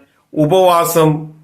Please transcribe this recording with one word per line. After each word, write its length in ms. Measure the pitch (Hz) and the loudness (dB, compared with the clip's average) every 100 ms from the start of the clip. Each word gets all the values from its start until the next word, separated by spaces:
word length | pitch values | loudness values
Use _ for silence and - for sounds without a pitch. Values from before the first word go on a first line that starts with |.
| _ _ _ | _ _ _
ഉപവാസം 1000 | - 151 185 185 170 165 170 156 151 - - | -4 0 2 2 2 0 0 0 -2 -8 -18